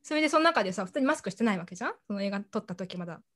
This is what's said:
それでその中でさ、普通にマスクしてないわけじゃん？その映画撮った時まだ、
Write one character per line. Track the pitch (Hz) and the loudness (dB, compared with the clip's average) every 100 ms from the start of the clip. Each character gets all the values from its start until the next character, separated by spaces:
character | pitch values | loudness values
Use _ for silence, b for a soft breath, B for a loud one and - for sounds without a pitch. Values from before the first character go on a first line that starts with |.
そ | - | -4
れ | 302 | 2
で | 311 | 4
そ | 311 | 6
の | |
中 | 330 330 | 4 4
で | 190 | 2
さ、 | 190 185 | -2 -4
普 | |
通 | - | 0
に | |
マ | 269 | 2
ス | 311 | 0
ク | - | -2
し | |
て | - | 0
な | 233 | 2
い | 196 | 0
わ | 170 | -4
け | 180 | -8
じ | |
ゃ | 254 | -6
ん？ | 466 - | -6 -6
そ | |
の | 202 | -4
映 | 196 | -4
画 | 202 | -4
撮 | 202 226 | -4 -6
っ | |
た | 214 | -6
時 | 180 185 180 | -8 -8 -8
ま | |
だ、 | 175 160 _ | -10 -12 _